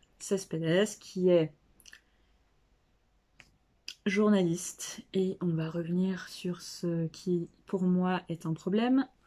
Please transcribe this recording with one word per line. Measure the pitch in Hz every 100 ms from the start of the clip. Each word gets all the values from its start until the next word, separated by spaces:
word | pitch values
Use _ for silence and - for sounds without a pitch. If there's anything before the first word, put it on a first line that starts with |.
| _ _
Cespedes, | - 196 - 160 160 180 208 -
qui | - 185 180
est | 175 156 - _ _ - - _ _ _ _ _ _ _ _ _ _ _ _ _ _ _ _ _ _ - - 208
journaliste. | 196 214 202 170 175 - - - - -
Et | 190 185 190
on | 180
va | 160 160
revenir | 170 165 180 190 180 -
sur | - 180 175
ce | - - 175 170 160
qui, | - 185 175 170 _ -
pour | 190
moi, | 185 180 180 185 -
est | 165 160
un |
problème. | 160 185 208 240 262 262 _